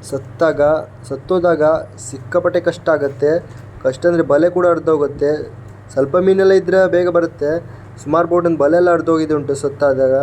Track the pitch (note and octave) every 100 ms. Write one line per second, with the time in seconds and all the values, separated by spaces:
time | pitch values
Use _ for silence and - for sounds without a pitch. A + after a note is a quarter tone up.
0 | - C#3 - - E3 C#3+ D3 D#3 - -
1 | - C3+ - F#3 F3 D#3 D3+ D#3+ - -
2 | - C3+ - F3 F3 F3 F3 E3 - D3+
3 | C#3+ - D3 E3+ - - - - C3 B2+
4 | F3 E3+ D3 C#3+ F3 F3+ F3 E3 D#3+ D#3
5 | C#3+ - C#3+ D3+ - - - - - C#3
6 | C#3 F3+ F#3 F#3+ G3 F#3+ F3 F#3 F#3 F3
7 | F3+ E3+ E3+ - D3 E3 - - - -
8 | C#3+ D#3+ E3+ F3 E3+ D#3 C#3+ E3+ F3+ E3+
9 | E3 D#3+ D#3 D3+ C#3+ C#3 C#3+ C#3 D3 C3
10 | C3 C3+